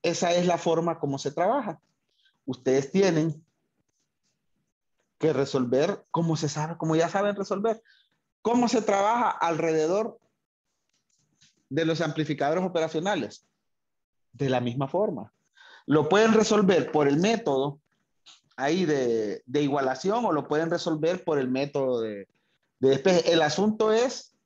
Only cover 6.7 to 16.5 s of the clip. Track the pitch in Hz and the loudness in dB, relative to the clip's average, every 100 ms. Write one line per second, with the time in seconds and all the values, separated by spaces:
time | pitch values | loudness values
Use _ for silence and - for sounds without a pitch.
6.7 | 170 160 160 165 196 208 202 196 196 226 | -4 0 0 0 0 -2 -4 -6 -2 -2
7.7 | 220 _ _ _ _ _ _ 214 247 240 | -4 _ _ _ _ _ _ 0 2 2
8.7 | 240 214 196 202 240 214 - 170 160 165 | 2 2 0 2 0 -2 -2 -2 0 0
9.7 | 160 156 196 220 - _ _ _ _ _ | 0 0 0 -4 -10 _ _ _ _ _
10.7 | _ _ _ _ _ _ _ _ _ _ | _ _ _ _ _ _ _ _ _ _
11.7 | 139 160 160 160 151 151 143 143 170 185 | -4 -2 -2 -4 -4 -4 -2 0 0 -2
12.7 | 175 160 160 190 190 107 - _ _ _ | -2 -2 -2 -2 -4 -6 -12 _ _ _
13.7 | _ _ _ _ _ _ - 139 127 120 | _ _ _ _ _ _ -6 -2 0 -2
14.7 | 120 135 175 214 135 101 _ _ _ - | -4 -4 -2 -2 -4 -12 _ _ _ -20
15.7 | - - 151 151 196 220 220 208 | -18 2 2 4 4 6 4 4